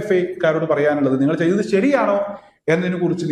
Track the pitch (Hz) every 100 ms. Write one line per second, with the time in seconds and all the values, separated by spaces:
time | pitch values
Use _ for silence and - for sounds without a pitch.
0 | - 185 175 - 170 156 160 143 147 143
1 | 135 131 139 160 170 196 196 196 254 277
2 | 208 202 202 202 - _ - 165 180 180
3 | 170 170 156